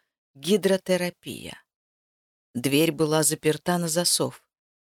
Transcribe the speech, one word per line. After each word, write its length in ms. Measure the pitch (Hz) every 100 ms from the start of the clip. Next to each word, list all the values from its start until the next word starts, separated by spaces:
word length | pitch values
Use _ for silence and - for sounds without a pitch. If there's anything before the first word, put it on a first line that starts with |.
| _ _ _
«Гидротерапия». 1300 | 135 139 202 190 190 - 180 175 - 151 101 - - _ _ _ _ _ _ _ _ _
Дверь 360 | 120 135 139 160
была 320 | 143 156 156
заперта 560 | 151 156 156 151 - 175
на 100 | 170
засов. 560 | 160 175 - 131 - _ _ _ _